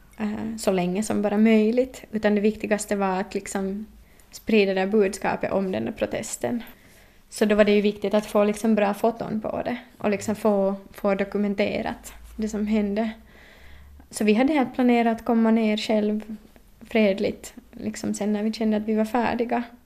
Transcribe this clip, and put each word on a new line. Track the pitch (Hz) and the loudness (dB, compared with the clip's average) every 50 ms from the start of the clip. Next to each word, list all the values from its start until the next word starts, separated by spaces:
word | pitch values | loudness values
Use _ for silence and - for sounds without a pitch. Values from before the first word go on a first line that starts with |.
| - - - - | -20 -18 -10 -8
eh, | 214 208 214 214 214 220 226 | -6 -6 -6 -6 -8 -8 -8
så | 220 - 208 | -4 -2 0
länge | 190 180 175 180 180 208 214 | 0 0 0 0 -2 -2 -2
som | - 208 208 | -2 -2 -2
bara | 208 208 208 | 0 0 2
möjligt, | 214 220 226 220 220 214 220 247 247 262 262 - - - - | 4 4 6 6 6 4 4 2 2 0 0 -4 -14 -10 -8
utan | 220 214 220 208 214 | -4 -2 0 2 2
det | 208 | 2
viktigaste | 202 220 214 214 208 208 208 202 - - 208 | 2 0 0 -2 -2 -2 -2 -2 -2 -2 -2
var | 196 196 190 185 185 | 0 0 0 0 -2
att | 202 196 - | -4 -4 -6
liksom | 190 - - - 196 196 190 196 208 214 - - - - - - - - - | -8 -6 -6 -6 -4 -4 -4 -6 -8 -10 -12 -16 -20 -20 -20 -20 -20 -20 -20
sprida | - - - - 220 214 196 196 190 | -20 -10 -2 2 4 4 4 4 2
det | 190 | 0
här | 190 | 0
budskapet | 196 214 220 196 196 208 - - 196 - - - - | 2 4 4 4 2 0 -2 -2 -2 -2 -2 -2 -2
om | - 196 196 185 | -2 -2 0 -2
den | 196 220 226 | -2 -4 -4
här | 233 220 | -6 -4
protesten. | - 214 208 - - 220 - - - 240 233 247 226 233 - - - - - - - - - _ - - - | -4 -4 -4 -4 -6 -8 -8 -8 -6 -4 -4 -4 -6 -8 -10 -18 -20 -20 -20 -20 -20 -20 -20 _ -20 -20 -10
Så | - - 220 | -2 0 2
då | 208 208 | 4 6
var | 208 208 | 6 6
det | 208 | 6
ju | 208 208 | 4 4
viktigt | 196 208 208 - - 196 214 | 4 2 0 -2 -2 0 0
att | 214 214 | 0 0
få | - - 208 208 | 0 2 2 2
liksom | 208 208 - - 226 220 | 2 0 0 0 2 2
bra | 208 208 196 208 | 2 2 0 0
foton | - 233 233 233 - - - 214 214 | 0 0 0 0 -2 -6 -6 -6 -6
på | - - - - - | -4 -4 -6 -4 -4
det | 247 247 247 - - - | -4 -6 -8 -10 -16 -10
och | - - 208 | -6 -2 -2
liksom | 202 196 - 220 208 | -2 -2 -2 -4 -4
få, | - - 214 202 196 196 196 196 196 - - - | 0 2 2 2 2 2 0 -2 -4 -8 -16 -8
få | - - 202 196 | -4 -2 0 0
dokumenterat | 196 196 196 - 202 208 208 202 214 202 - - - - - 240 - - - - - - - - | 0 -2 -2 -2 -2 -2 0 0 0 -2 -2 -2 -4 -4 -6 -8 -10 -12 -18 -20 -20 -20 -14 -8
det | - 220 214 | -8 -6 -4
som | 220 202 214 | -4 -4 -2
hände. | 208 220 214 208 202 202 220 233 220 220 - - - - - - - - - - - - - - - - - - - | 0 0 0 0 0 -2 -2 -4 -4 -6 -10 -16 -20 -20 -20 -20 -20 -20 -20 -20 -20 -20 -20 -20 -20 -20 -20 -20 -10
Så | - - 214 | -6 0 2
vi | 214 208 | 4 4
hade | 226 269 302 311 | 4 4 4 4
helt | 277 247 254 - | 2 0 0 0
planerat | 262 247 247 240 233 233 233 220 | 2 2 4 4 4 4 2 0
att | 226 - | -2 0
komma | - 233 226 226 220 | 0 2 4 4 4
ner | 226 233 220 214 214 | 4 4 2 2 0
själv | 214 - - 214 214 208 208 214 214 - 226 214 - - - - - - _ - - | 0 0 0 0 2 2 0 -2 -4 -6 -10 -14 -14 -16 -20 -20 -20 -20 _ -20 -20
fredligt, | - - - 220 214 196 190 214 202 196 - - - - - - - - | -8 -2 2 4 4 4 4 2 0 -2 -4 -6 -12 -18 -20 -20 -20 -20
liksom | - - - 220 214 - 214 208 214 | -14 -10 -8 -8 -8 -6 -4 -4 -4
sen | - 202 214 208 | -2 -2 -2 0
när | 208 214 | 0 -2
vi | 220 220 | -2 -2
kände | - 220 220 214 | 0 0 0 0
att | 208 214 | 0 0
vi | 220 214 | 0 0
var | 214 220 | 0 0
färdiga. | 214 - 240 220 - - 240 233 240 233 240 240 - - - _ | 0 0 0 0 0 0 -2 -2 -2 -2 -2 -4 -6 -12 -20 _